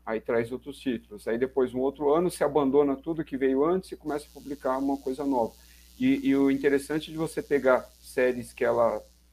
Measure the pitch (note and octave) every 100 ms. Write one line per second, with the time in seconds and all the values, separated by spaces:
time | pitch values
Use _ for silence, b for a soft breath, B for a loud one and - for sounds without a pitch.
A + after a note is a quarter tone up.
0 | - A2 - A#2 A#2 B2+ - C3 C3+ A#2
1 | - G#2 A#2 A#2 B2+ C3+ B2+ B2 C3 C3+
2 | C#3+ D#3 F3+ - D3 D3 C3+ C#3+ C#3+ C3+
3 | E3 D#3+ D#3 C3 C3+ C3+ D#3 F#3 - -
4 | D3+ D3 - C#3 C#3 C#3 C3 C3 C#3 C#3
5 | C#3 C3+ C#3 C3 A2 b b b b -
6 | B2+ C3+ C3+ C#3 C#3 C3+ C#3+ C#3 C#3 D#3
7 | D3+ D#3 D#3+ - - C#3+ B2+ B2 - _
8 | - - B2+ A#2+ A2+ - A#2+ A#2+ A#2 G#2+
9 | - _ _